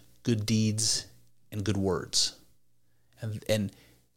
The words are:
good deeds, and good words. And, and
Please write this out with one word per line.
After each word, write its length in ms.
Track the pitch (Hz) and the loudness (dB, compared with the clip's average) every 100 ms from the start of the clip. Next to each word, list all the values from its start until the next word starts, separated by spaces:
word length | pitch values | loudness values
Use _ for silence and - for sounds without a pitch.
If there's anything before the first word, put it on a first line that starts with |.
| - - | -20 -6
good 220 | - 113 104 | 0 0 2
deeds, 600 | 110 110 107 113 - - - - - - | 2 2 2 0 -2 -6 -18 -20 -20 -12
and 100 | 107 | -4
good 140 | 101 101 | -2 0
words. 580 | 95 87 - - - - - _ _ _ _ _ _ - | 2 0 0 0 0 -2 -20 _ _ _ _ _ _ -12
And, 240 | 110 107 - | -8 -6 0
and 220 | 107 98 - - - _ | 0 0 -6 -20 -20 _